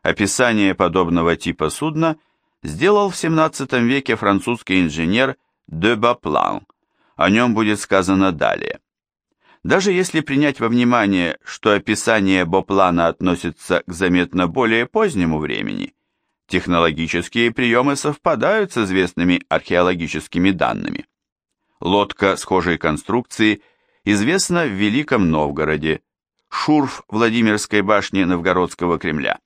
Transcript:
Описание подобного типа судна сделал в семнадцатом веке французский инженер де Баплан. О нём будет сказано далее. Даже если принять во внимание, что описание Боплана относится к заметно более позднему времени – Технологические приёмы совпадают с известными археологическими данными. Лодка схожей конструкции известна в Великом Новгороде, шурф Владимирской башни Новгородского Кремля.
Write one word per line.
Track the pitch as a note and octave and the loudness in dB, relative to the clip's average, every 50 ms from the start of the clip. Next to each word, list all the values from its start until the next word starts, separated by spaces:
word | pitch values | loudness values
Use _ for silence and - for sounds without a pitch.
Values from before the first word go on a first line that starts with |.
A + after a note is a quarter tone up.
Описание | - F#2 - - G#2 G2 - - B2+ A#2+ A2+ G#2+ G2+ G2 F2+ | 0 0 0 2 0 0 2 0 2 2 2 2 2 2 2
подобного | - F#2+ E2+ E2 F#2 F2+ E2+ E2+ E2+ E2 E2+ E2+ | 2 0 2 2 2 2 2 2 2 2 2 0
типа | - - F2 D#2 - D#2 D#2 | 0 -2 -6 -4 -2 -4 -4
судна | - - D3 D#3+ D3+ D#3 E3 E3 D#3 _ _ _ _ _ _ _ _ _ - | -4 -4 -6 -4 -2 0 -2 -2 -2 _ _ _ _ _ _ _ _ _ -12
сделал | D#3 D3+ F2 C#3+ F#3+ G#3 G#3 G3+ G3 | -12 -4 0 2 2 4 4 2 0
в | F3 | -2
семнадцатом | - - D#3+ D#3+ D#3 D#3+ D#3+ - - C#3 B2+ C3+ B2 A#2 | -4 -2 0 2 2 0 0 -2 -6 -6 -2 0 0 2
веке | A#2 C3+ C#3 C3+ - A2+ | 2 0 0 0 -2 -2
французский | G#2+ G#2+ G2+ G2+ F#2+ - A#2 A#2+ A2+ - - F#2 F#2 | 0 0 0 0 0 0 -4 -6 -6 -4 0 0 2
инженер | F2 D#2+ D2 D#2+ E2 E2 G2 A#2+ C3 C3 B2+ _ _ _ _ _ _ | 2 0 -2 -2 -2 0 0 0 0 -2 -4 _ _ _ _ _ _
де | - D#2+ D#2+ F2+ A2 A#2+ | -12 -6 0 2 2 2
Баплан. | G#2+ A2+ A#2+ A#2+ - - E2+ D2 A1+ G1+ G1+ G1+ G2 - _ _ _ _ _ _ _ _ _ _ | 2 2 0 0 0 -4 -2 0 0 0 0 -2 -6 -12 _ _ _ _ _ _ _ _ _ _
О | - E2 F#2 | 0 2 2
нём | G2+ A#2 B2 B2 G#2+ | 4 2 2 2 2
будет | A2 A2 G#2+ G#2+ G2+ | 2 2 0 0 -2
сказано | - _ G#2 F#2+ F#2 F#2+ F#2+ F#2+ G2 F#2+ | -2 _ 0 2 2 2 2 2 2 0
далее. | E2+ D2 - G1+ G1+ G1+ G1+ G1+ - - _ _ _ _ _ _ _ _ _ _ _ _ _ _ _ _ - | 0 0 0 0 0 -2 -6 -8 -10 -12 _ _ _ _ _ _ _ _ _ _ _ _ _ _ _ _ -2
Даже | F2 C3 F#3+ F#3 G#3 | 0 0 2 2 2
если | F3+ F3+ F#3 F3+ - D#3+ | 0 0 -2 0 -2 -4
принять | D3+ - C#3 C#3 D3+ D3 C#3 - | -2 0 0 0 0 0 0 -2
во | A#2 A2+ | -2 0
внимание, | A#2 A#2+ B2 A#2+ B2 A#2+ G#2 G2+ G2 F2+ F2 E2 D2 - _ | 2 2 2 2 2 2 2 2 2 0 0 -2 -4 -8 _
что | - - - - G#2+ G#2 | -18 -18 0 2 2 2
описание | G2+ - - G#2+ - - B2+ A2+ G#2+ G2 F#2+ F#2+ F#2 F2+ | 2 2 -2 -4 0 2 0 2 2 2 2 2 2 2
Боплана | E2 F2+ F#2+ F#2+ - G2 G2 F#2+ F#2 E2+ E2+ E2+ E2+ | 2 0 -2 0 0 2 2 4 4 4 2 2 0
относится | E2 _ - F#2 F2 E2 - F2 D#2+ _ - - F#2 - - | 0 _ -2 -2 -2 -2 -4 -8 -8 _ -4 -2 -2 -2 -2
к | - F2 | -6 -4
заметно | E2 F#2+ F2+ F2+ F2+ F2 E2 F#2+ F#2 F2+ | -2 0 2 2 2 0 0 0 -2 -2
более | E2+ D#2 C3 B2 A2+ A2+ A2+ A#2 | 0 0 0 0 2 2 0 -2
позднему | - _ A3 A3 G3 C#3+ G2 F2 E2 D#2 | -2 _ -2 0 0 0 0 0 0 -2
времени – | D2+ D2+ C#2+ A1 G1+ G1+ G#1 G1+ G1+ G1+ - _ _ _ _ _ _ _ _ _ _ _ | -2 -4 -4 -6 -6 -6 -6 -6 -8 -10 -10 _ _ _ _ _ _ _ _ _ _ _
Технологические | _ - F2+ - F2+ F2 E2+ E2+ E2 D#2 D2 E2 D#2+ - F2 F2+ - - A#2 A#2 A#2 | _ -4 -4 -2 0 2 2 2 2 0 -2 -6 -4 -4 -4 -6 -4 -2 0 0 0
приёмы | A2+ - B2+ A#2+ A#2 A#2+ B2+ C#3+ C#3 | 0 -2 0 0 2 2 2 0 -2
совпадают | C3+ - D3+ D3 - _ F3 D#3 A2+ B2 D#3+ G#3 A3 G3+ F#3 - | -2 -4 -6 -6 -2 _ -2 -2 0 0 0 0 0 -2 -2 -2
с | |
известными | A#2+ A2 F#2 F#2 F#2+ F#2 F2+ _ D#2+ E2+ F2+ F2 E2+ - _ | -2 -2 0 2 0 0 0 _ -2 2 2 2 0 0 _
археологическими | D#2+ D#2+ - - F2 F2 F2 F2+ F#2 E2+ E2 D#2 - D#2 - - - F2 F2+ G2 | -4 -4 -2 0 0 2 2 2 0 -2 -6 -6 -6 -8 -8 -6 -4 0 0 0
данными. | F#2+ D#2+ D2 A#1+ A1 G1+ G1+ G1+ G1+ - - _ _ _ _ _ _ _ _ _ _ _ _ _ _ _ | 0 0 -2 -2 -2 -4 -8 -8 -10 -10 -14 _ _ _ _ _ _ _ _ _ _ _ _ _ _ _
Лодка | - E2+ G2 G#2 G2+ - - - G2+ G2 F#2 | -2 0 2 2 0 -2 -2 0 0 0 0
схожей | - - - F#2 F#2 E2 F2+ E2 D2+ | 0 -2 0 0 0 2 0 -2 0
конструкции | - D#2+ D2+ D2 - - G2+ B2 A#2+ _ - - A2 G#2+ G#2 - _ _ _ _ _ _ _ _ _ | -2 -2 -4 -4 -4 -4 -4 -4 -4 _ -2 0 2 2 0 -2 _ _ _ _ _ _ _ _ _
известна | G2+ G#2 G2+ G#2+ C3+ F3+ G3 F#3+ - F3 F3 E3 | 0 0 2 2 0 0 -2 -2 -2 -2 -2 -2
в | C3+ | -2
Великом | G2 F#2+ G#2 G#2 G#2+ C#3 D3 - C3+ A2+ F#2+ E2 | -2 -2 0 0 0 -2 -2 0 0 2 2 2
Новгороде, | D#2+ D2+ D2+ D2 C#2+ D2+ D2+ D2+ D#2 D2+ D2 D#2 D#2 - _ _ _ _ _ _ _ _ _ _ | 2 0 0 -2 -2 -2 -2 -2 -2 -2 -2 -4 -4 -4 _ _ _ _ _ _ _ _ _ _
шурф | - - - - D3+ D3+ C#3 C3 - - - | -8 -4 0 2 2 2 2 -2 -8 -14 -14
Владимирской | _ G2+ G#2+ A#2 A2+ A2 A#2+ A2+ A2 G#2 G#2 - - G#2+ G#2 F#2+ | _ -2 0 0 2 2 2 2 2 2 0 -2 0 0 0 2
башни | G2+ G#2+ G2+ G2 - - G2 F#2+ | 2 2 2 0 0 -2 0 0
Новгородского | F2 F2+ F2 E2 F#2 F2 F#2 F2+ E2+ - - F2 F2 E2+ | 0 0 0 0 0 0 0 0 -2 -4 -4 -2 -2 -2
Кремля. | D#2 - F2 D#2 D2+ B1+ G1+ G1+ - _ | -2 -2 -4 -4 -2 -2 -4 -4 -6 _